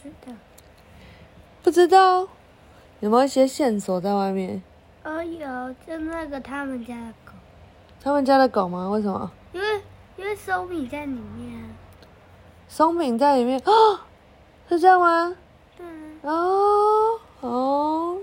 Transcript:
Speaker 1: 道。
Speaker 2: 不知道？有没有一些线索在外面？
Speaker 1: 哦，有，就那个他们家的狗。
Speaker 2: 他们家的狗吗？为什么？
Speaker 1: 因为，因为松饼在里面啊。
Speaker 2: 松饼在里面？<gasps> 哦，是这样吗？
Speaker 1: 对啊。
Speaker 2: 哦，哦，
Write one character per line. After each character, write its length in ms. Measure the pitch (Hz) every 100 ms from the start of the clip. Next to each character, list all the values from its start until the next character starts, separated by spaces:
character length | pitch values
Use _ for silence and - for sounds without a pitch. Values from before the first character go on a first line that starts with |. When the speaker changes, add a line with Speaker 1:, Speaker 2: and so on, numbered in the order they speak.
| 285 302
Speaker 1:
道。 80 | 254 220 _ - - _ - - - - - - - -
Speaker 2:
不 80 | 359
知 160 | 320 349
道？ 400 | 381 381 370 381 - _ _ - - - -
有 100 | 208
没 80 | 233
有 60 |
一 40 | 269
些 200 | 262 262
线 320 | - 269 208
索 200 | 190 185
在 140 | 196
外 180 | 202 196
面？ 300 | 190 185 202 - - _ _
Speaker 1:
哦， 200 | 311 320
有， 240 | 339 330 277 254 254 254 -
就 100 | 330
那 200 | 311 330 311
个 140 | 277
他 260 | 240 277 277
们 200 | 254 233
家 80 |
的 200 | 233 233 - -
狗。 60 | - - - - - - -
Speaker 2:
他 100 | 269
们 100 | 285
家 140 | 269 269
的 100 | 262
狗 200 | 220 180
吗？ 220 | 180 185
为 120 | 214
什 80 | 208
么？ 220 | 190 185 - -
Speaker 1:
因 80 | 359
为， 200 | 415 415 - - - -
因 80 | 392
为 100 | 415
松 320 | - 370 359
饼 220 | 339 240
在 160 | 285 285
里 80 |
面 440 | 247 208 220 240 233
啊。 20 | 226 220 - - - - - - - - -
Speaker 2:
松 300 | - 320 339
饼 200 | 277 226
在 200 | 285 269
里 80 | 240
面？ 120 | 262
<gasps> 40 |
哦， 360 | - 440 440 392 - - _ _ _ _ -
是 100 | 349
这 80 | 370
样 140 | 370
吗？ 380 | 349 330 349 370 _ _ _ -
Speaker 1:
对 80 | 349 320 311 311 285
啊。 40 |
Speaker 2:
哦， 840 | 330 359 392 403 415 415 427 440 453 - -
哦， 800 | 247 247 262 285 302 311 339 370